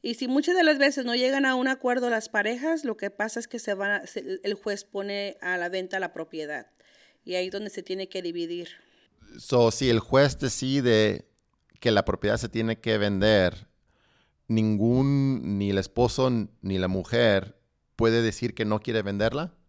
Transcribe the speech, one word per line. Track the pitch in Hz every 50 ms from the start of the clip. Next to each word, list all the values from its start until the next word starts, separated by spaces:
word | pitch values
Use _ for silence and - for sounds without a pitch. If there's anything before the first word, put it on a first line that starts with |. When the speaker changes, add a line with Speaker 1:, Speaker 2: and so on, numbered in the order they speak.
Speaker 1:
Y | - 233 233
si | - 269 240
muchas | 262 285 302 339 359
de | 370
las | 339 311 302 269
veces | 277 285 285 277 247
no | 240 233
llegan | 247 254 254 269 277 277
a | 262 262
un | 254 254 262
acuerdo | 262 262 - 247 247 254 247 240
las | 233 220 214 -
parejas, | - 208 202 214 240 247 277 320 330 320 302
lo | 247 214
que | - 196 202
pasa | 202 - 214 220 - 233
es | 226 _
que | - 233
se | - - 202
van | 190 196 202
a, | 202 202 202
se, | - - 208 - 190 190 190
el | - 202 208
juez | 202 - 214 202 202 -
pone | _ - 196 196 202 202 202 202 196 190 _
a | - 180 180 180
la | 170 175
venta | 185 190 185 185 - 190
la | 190 170
propiedad | _ - 160 _ - 160 151 147 151 127 110 _ _ _ _ _ _ _ _ _ _ _ _
y | - 180
ahí | 180 185
es | 185
donde | 190 202 214 202
se | - 196
tiene | 175 - 185 190 190 190
que | - 190
dividir. | 180 170 170 175 170 165 170 175 170 - - - _ _ _ _ _ _ _ _ - 104 117 -
Speaker 2:
So, | - - 131 123 117 113
si | 110 - 139 127
el | 117 113
juez | - - - 135 143 139 131 -
decide | 139 123 - - 127 131 135 143 123 123 113 107 107 104 98 - - _ _ _ _ _ _ _ _ _ _ _
que | - 123
la | 110 101 -
propiedad | - 95 - - 101 113
se | 113 117 107
tiene | - 113 113 113 113 -
que | - 113 110 104
vender, | 101 101 101 95 98 107 110 101 92 87 - - - _ _ _ _ _ _ _ _ _ _ _ _ _ _ _ _ -
ningún, | 113 110 110 110 107 101 107 117 123 131 135 139 143 139 135 135 131 117 62 82 101 101
ni | 101 101
el | 98 98
esposo | 95 - _ - 123 117 - - 131 131 123 113 101 - _ _
ni | - 98 95 92
la | 92 92
mujer | 95 95 87 - 117 117 120 110 101 98 92 107 - _ _ _ _ _ _ _ _
puede | - 117 113 113 117
decir | 117 113 101 - 120 120 -
que | - 113
no | 107 107 107
quiere | - - 113 110
venderla? | 98 101 101 101 104 117 123 143 165 175 _ _ _